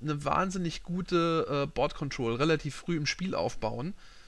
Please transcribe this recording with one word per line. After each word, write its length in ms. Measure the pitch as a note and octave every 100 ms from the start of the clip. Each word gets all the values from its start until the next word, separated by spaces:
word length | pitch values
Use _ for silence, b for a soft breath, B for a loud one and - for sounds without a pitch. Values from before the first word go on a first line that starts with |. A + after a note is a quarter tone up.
eine 240 | C3+ D3
wahnsinnig 580 | C#3+ - F#3+ F#3+ F3 -
gute, 840 | - F3 F3+ F3 E3 E3 - C#3+
äh, 20 | C#3+
Board 280 | - D3
Control 400 | - C#3+ - A#2 A#2
relativ 380 | D3+ D#3 D3
früh 220 | - - E3+
im 100 | D3
Spiel 280 | - F#3
aufbauen, 600 | - F2 - G#2+ A2+ D3 G3+ b b